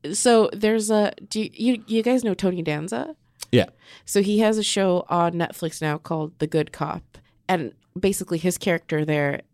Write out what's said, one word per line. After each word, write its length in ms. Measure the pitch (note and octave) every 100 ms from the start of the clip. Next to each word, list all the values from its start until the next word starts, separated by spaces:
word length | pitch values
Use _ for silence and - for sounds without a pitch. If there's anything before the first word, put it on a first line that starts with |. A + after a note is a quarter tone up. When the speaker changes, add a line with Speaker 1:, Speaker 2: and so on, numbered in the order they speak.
| D3
Speaker 1:
so 380 | G#3 B3 A3+ G#3+
there's 380 | - G#3+ A3 G#3+
a, 220 | G#3+ G#3 - G3
do 100 | G#3+
you, 80 | G#3+
you, 300 | - A#3 A#3+ G#3
you 160 | A3
guys 200 | A3+ B3+ A#3
know 80 |
Tony 280 | F#3 F#3+ F3+
Danza? 540 | D#3 D3+ E3 A#3 D4 D#4 _ _ -
Speaker 2:
Yeah. 160 | B2 - _ - -
Speaker 1:
So 180 | - G3+
he 180 | G3+ G#3
has 180 | A3 A3
a 60 |
show 420 | G3+ G3+ F#3+ F3+ -
on 240 | F3 E3+ F3
Netflix 460 | E3 - E3 -
now 160 | D#3 D3+
called 360 | - D#3+ D#3 _
The 80 | D#3
Good 260 | D#3+ D3+
Cop, 440 | - D3 E3+ - - _ _ -
and 240 | F#3 B2 _ _ F3+
basically 420 | F#3+ G3 F#3 E3
his 180 | F3+ E3+
character 480 | G3+ E3 - D#3 D#3
there 360 | D3+ C#3+ C#3 _